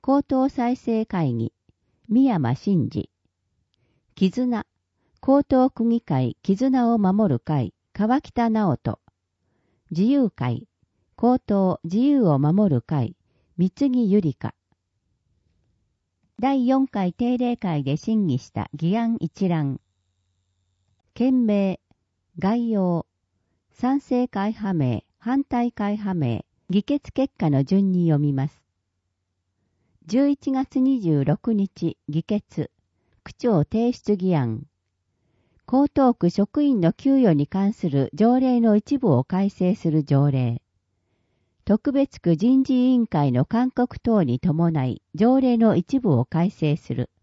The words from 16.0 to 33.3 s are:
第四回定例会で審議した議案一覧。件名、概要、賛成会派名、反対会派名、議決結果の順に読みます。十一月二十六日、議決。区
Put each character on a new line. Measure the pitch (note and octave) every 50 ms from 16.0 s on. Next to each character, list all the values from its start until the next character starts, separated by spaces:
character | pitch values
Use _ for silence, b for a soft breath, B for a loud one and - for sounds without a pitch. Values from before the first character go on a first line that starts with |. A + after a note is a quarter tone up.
| _ _ _ _ _ _ _ -
第 | G#3 C4+ C#4 C4+ B3
四 | A#3+ C4 C4+ C4+
回 | - - G#3 F#3+ F3+ E3+
定 | _ A#3+ A#3+ B3+
例 | A#3+ B3 A#3+ A#3+
会 | - - F#3 D#3+ D3 C#3
で | C3 C#3+
審 | D#3 - - A3+ A3 G3+
議 | E3+ B2+
し | C3 - -
た | _ A#2 G2 - -
議 | D3 D#3+ E3+ G3
案 | A3+ A#3 A3+ A3+ A3
一 | - D#3+ _ - G3
覧。 | F#3 E3+ D#3+ D3 C#3 C3+ - _ _ _ _ _ _ _ _ _ _ _ _ _ _ _ _ _ _ _ _ _ _ _ _ _ _ _
件 | - A#3 C4 C4 B3+ A#3+
名、 | G#3+ G#3 G3+ G3 F#3+ F3+ - _ _ _ _ _ _ _ _ _ _ _
概 | E3+ D3+ F#3+ A3+ A#3+ A#3 A#3
要、 | A3 G3+ F#3 F3+ F3 E3 - _ _ _ _ _ _ _ _ _ _ _ _ _
賛 | _ _ - B3+ C4+ C#4+
成 | - - B3+ B3 B3+
会 | B3+ - G3 G3 G#3+
派 | A3 G#3+ G#3 G3 F#3+
名、 | D#3+ C#3 B2+ A#2 - _ _ _
反 | _ _ A3+ B3+ C#4 C#4
対 | _ - A#3+ A#3+ A#3+
会 | _ - G#3 G3+ G#3
派 | G#3+ G#3 G3+ F#3+
名、 | F3 D3 A#2+ A#2 - - _ _ _ _ _
議 | F3 G#3 -
決 | - C#4+ D4 _ - -
結 | - C4 - _
果 | _ G#3 D#3
の | C#3+ C3+ C#3
順 | - F#3+ G3 G3 F#3+ F#3
に | F3+ F3 E3
読 | D#3 C#3+
み | D3 D3 C#3
ま | C3+ C3+ D3
す。 | _ _ _ _ _ _ _ _ _ _ _ _ _ _ _ _ _ _ _ _ _ _ _ _ _ _ _ _ _ _ _
十 | D#3 G#3 B3+ C#4+
一 | C#4+ C#4+ - - C#4+
月 | C4+ C4 C4+ - - C4+
二 | B3+ C4 C4+ B3
十 | G3+ E3 D#3 C#3+ C#3
六 | C#3+ D3+ - - A#3+ A3+
日、 | G3+ G3 F#3+ _ - E3+ E3 - _ _ -
議 | D3 D#3+ -
決。 | - G#3 G#3 - _ - - D3+ - _ _ _ _ _ _ _ _ _ _ _
区 | -